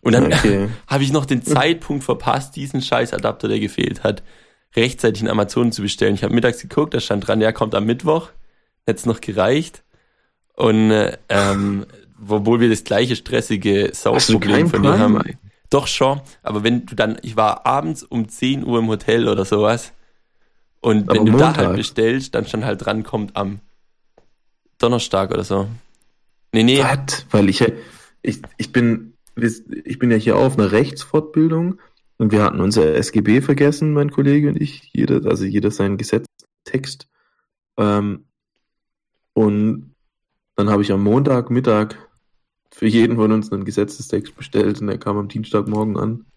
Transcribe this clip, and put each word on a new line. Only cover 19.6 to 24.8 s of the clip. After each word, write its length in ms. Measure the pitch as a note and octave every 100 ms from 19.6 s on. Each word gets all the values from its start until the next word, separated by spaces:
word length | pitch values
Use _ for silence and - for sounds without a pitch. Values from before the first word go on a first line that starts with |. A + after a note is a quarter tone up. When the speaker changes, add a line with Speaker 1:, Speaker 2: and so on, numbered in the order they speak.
| G#2 A#2 - - _ _ _ _ _ _ _ _
Speaker 1:
Und 300 | A#2+ G#2+ G2
Speaker 2:
Aber 80 | A2
Speaker 1:
wenn 80 | A2
du 60 |
da 140 | A#2 C#3+
halt 80 | D#3
Speaker 2:
Montag? 200 | F#2 F#2
Speaker 1:
bestellst, 600 | A2 - A2+ C3 C3 A2
dann 100 | G#2+
stand 180 | G#2+
halt 220 | A2+ G#2 -
dran, 160 | A2
kommt 320 | G#2+ G#2+ G#2 -
am 220 | G2 G2+ - _ _ _ _ _ _ _ _ _ _
Donnerstag 520 | _